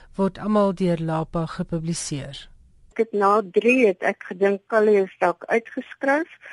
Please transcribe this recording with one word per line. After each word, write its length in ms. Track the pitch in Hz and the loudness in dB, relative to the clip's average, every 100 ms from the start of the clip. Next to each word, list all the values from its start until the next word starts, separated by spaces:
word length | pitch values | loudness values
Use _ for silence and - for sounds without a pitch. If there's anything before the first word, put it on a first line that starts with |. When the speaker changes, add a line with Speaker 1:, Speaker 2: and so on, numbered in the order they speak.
| - | -14
Speaker 1:
word 240 | - 190 - | -4 -4 -2
almal 360 | 190 214 202 | -2 2 2
deur 240 | 175 185 165 | 0 -2 0
Lapa 460 | 160 160 156 170 160 | -2 -4 -4 -4 -6
gepubliseer. 1040 | - 170 170 160 165 - 147 135 135 - - _ _ - | -6 -6 -4 -4 -6 -6 -8 -10 -16 -20 -20 _ _ -12
Speaker 2:
Ek 40 | - | -4
het 140 | 220 | -2
na 280 | 202 202 208 190 | 2 4 2 2
drie 360 | 202 220 262 220 | 0 2 4 4
het 160 | 180 | 2
ek 200 | - 208 - | -2 -4 -10
gedink 320 | 180 196 196 - | 0 0 0 -2
Callie 340 | 226 214 208 | 2 4 4
is 120 | 190 - | 2 -2
dalk 260 | 180 - - | -2 -2 -2
uitgeskryf, 800 | 226 226 - - - 269 285 349 - - | -4 -2 -10 -12 -6 0 0 -2 -12 -20